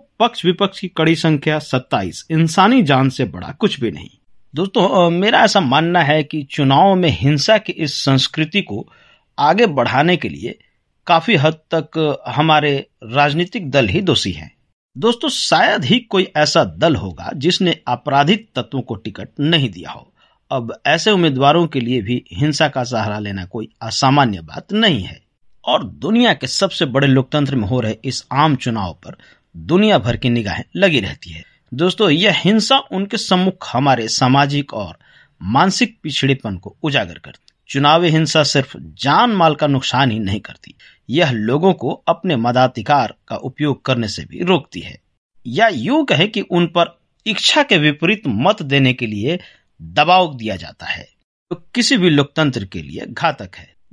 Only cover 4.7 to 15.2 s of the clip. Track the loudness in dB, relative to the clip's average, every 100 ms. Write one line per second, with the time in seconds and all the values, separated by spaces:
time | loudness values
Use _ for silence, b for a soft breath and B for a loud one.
4.7 | 0 2 4 2 2 2 4 4 2 2
5.7 | 2 2 2 2 2 0 -8 -8 0 2
6.7 | 4 4 4 2 2 0 0 2 2 0
7.7 | -6 -6 -2 0 2 0 -4 -2 -2 -4
8.7 | -10 -12 b b b b 0 2 4 2
9.7 | 0 0 2 2 0 -4 -10 -12 -14 _
10.7 | _ _ _ 0 0 2 2 2 0 -4
11.7 | -4 -4 -4 -2 -2 -6 -2 2 4 2
12.7 | -2 -6 _ -6 0 0 0 -4 -6 -2
13.7 | 0 0 0 0 0 -2 -8 -16 _ _
14.7 | _ _ -2 -2 0